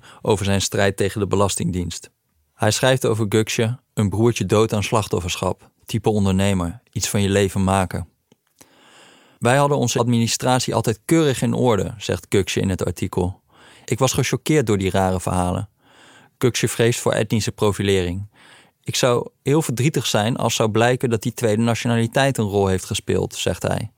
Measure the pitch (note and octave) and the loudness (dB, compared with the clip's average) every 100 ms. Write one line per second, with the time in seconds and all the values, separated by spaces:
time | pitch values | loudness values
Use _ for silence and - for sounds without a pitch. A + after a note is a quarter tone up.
0 | - - - G#2 G2 G2 - G#2+ G2 F#2+ | -8 -8 -2 0 2 0 0 0 0 2
1 | G2 G#2+ G2 G2 G2+ - F2 F2 F2 - | -2 -2 -2 2 0 0 -4 -4 -6 -10
2 | - _ _ _ _ _ G#2+ G#2+ C3 C3 | -16 _ _ _ _ _ 0 2 2 2
3 | A#2 A2 A2 A2 A2 - A2+ B2 _ - | 0 -2 0 0 0 -2 -2 -2 _ -2
4 | G#2 F#2+ A#2 A2+ F#2 G#2+ A2 A2 F#2+ A#2 | -2 2 2 2 2 2 4 0 0 0
5 | G2 F#2+ F2 - F#2 - - _ - A2+ | 0 -4 -4 -4 -4 -4 -12 _ -8 -2
6 | A2+ G#2 G2 F#2+ G2 F#2+ E2+ - _ - | 0 2 2 2 2 0 -4 -8 _ -8
7 | - A2 G2 G2 G2 G2+ F#2+ G2 F#2 - | -4 -2 0 2 2 0 2 2 0 -6
8 | E2+ _ _ _ _ _ - _ _ - | -10 _ _ _ _ _ -20 _ _ -20
9 | - - _ _ A#2 C3+ C#3+ C#3+ B2 C3 | -20 -20 _ _ 2 4 4 2 0 0
10 | A#2 A#2+ A2+ - C3 B2+ - - A2+ G#2+ | 2 2 2 0 0 0 2 -2 0 -4
11 | - E3 D3+ B2 A#2+ A#2 B2 G#2 F2+ - | 2 2 4 0 -2 0 2 2 0 -6
12 | - F#2+ - G#2 F#2 - G2 F#2 - F2+ | -6 -6 0 0 0 0 -2 -2 -4 -4
13 | G2 - F2+ - _ _ - - - A#2 | -4 -2 -2 -4 _ _ -20 -20 -6 0
14 | C3 - C3 C3 - D#3 A2+ G#2 F#2+ G2 | 0 0 -2 -4 0 0 2 0 0 2
15 | F#2+ F#2 - F2+ F2+ - G#2+ _ _ _ | 0 0 -2 -2 0 -2 -6 _ _ _
16 | - - _ _ B2+ - B2 - A#2 A#2+ | -20 -20 _ _ -2 0 -4 0 0 2
17 | - - A2 A2+ G#2 - G#2+ G2 G2+ G2 | -2 -2 0 -2 -2 -2 -2 0 0 0
18 | F2+ F2+ G#2 _ - - _ _ - - | 0 -6 -10 _ -20 -20 _ _ -8 0
19 | C3+ A#2+ - _ - D3 D#3 A#2+ C3 D3+ | 2 2 -2 _ 0 0 0 0 0 0
20 | - A2+ G#2 C3+ A#2 - A2+ G#2+ A#2 B2+ | -2 0 0 0 -2 0 0 2 2 2
21 | B2+ A2+ B2+ - A2+ G#2+ A#2 A2+ A#2+ A#2 | 0 -2 -4 -2 0 2 2 0 0 0
22 | A2+ - C3+ C3 G#2 G2+ G2 F#2+ - F#2+ | 0 0 0 0 0 2 2 0 -2 -8
23 | - F#2+ F#2+ - - F#2 G2 F#2+ G#2+ | -2 -2 -2 -4 -6 -4 -2 -4 -6